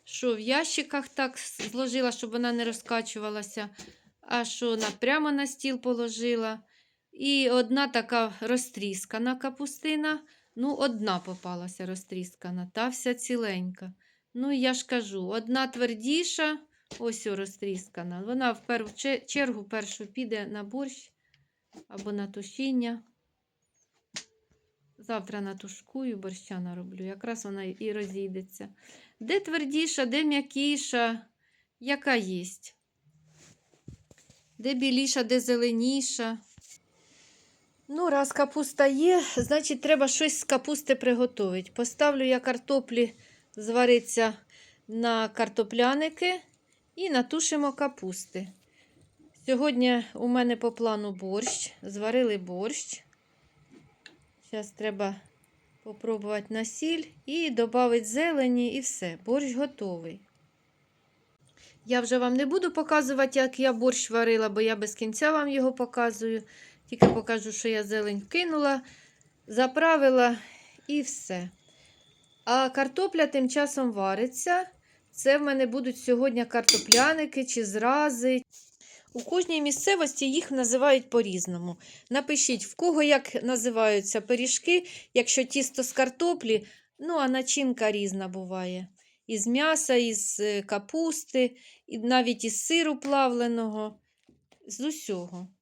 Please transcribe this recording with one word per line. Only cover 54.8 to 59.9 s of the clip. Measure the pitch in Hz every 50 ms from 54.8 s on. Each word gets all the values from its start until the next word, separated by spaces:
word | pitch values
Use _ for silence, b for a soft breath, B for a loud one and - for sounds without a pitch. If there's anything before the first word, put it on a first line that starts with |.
| 208 214 208 196 208 196 196 196 - _ _ _ _ _ _ _ _ _ _ _ _
попробувати | 220 214 214 - 226 226 214 202 208 214 208 202 208
на | 220 220 226
сіль | 220 - - - 311 330 330 302 - - - _
і | - 277 330 330 311
добавить | 247 220 233 233 226 247 247 247 233 240 220 214
зелені, | 220 262 320 339 330 285 262 254 247 247 247 240 -
і | 269
все. | 254 - - - - 175 165 165 -
Борщ | - 240 277 294 269 247
готовий. | 240 285 277 - - 214 196